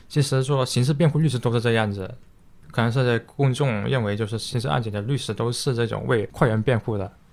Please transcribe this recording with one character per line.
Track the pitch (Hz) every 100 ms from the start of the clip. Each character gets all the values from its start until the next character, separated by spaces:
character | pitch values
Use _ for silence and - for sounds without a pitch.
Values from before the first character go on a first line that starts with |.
| -
其 | 147
实 | 135 135
说 | 131 139
刑 | 127 120 127
事 |
辩 | 147 165
护 | 151
律 | 156
师 | 120
都 | 120
是 | 117
这 | 117
样 | 113 107
子， | 101 95 120 - - - - -
可 | -
能 | 117
是 | 127 123 117
公 | - - 139
众 | 120 139 110 110
认 | 131
为 | 104 104
就 | 107
是 | 110
刑 | - 123
事 | 87
案 | 131
件 | 113
的 | 101
律 | 107 139
师 | -
都 | 104 117
是 | 120 -
这 | 117 113
种 | 107 113
为 | 120 101
坏 | - 127
人 | 110
辩 | 107 113
护 | - 104
的， | 95 - -